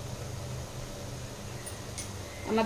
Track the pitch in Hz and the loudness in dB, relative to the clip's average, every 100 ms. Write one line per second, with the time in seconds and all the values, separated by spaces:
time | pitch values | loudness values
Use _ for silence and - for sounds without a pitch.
0 | - - - - - - - - - - | -2 -2 -2 -2 -2 -2 -2 -2 -2 -2
1 | - - - - - - - - - - | -2 -2 -2 -4 -4 -2 -4 -4 -4 -4
2 | - - - - - 220 | -4 -4 -4 -2 6 6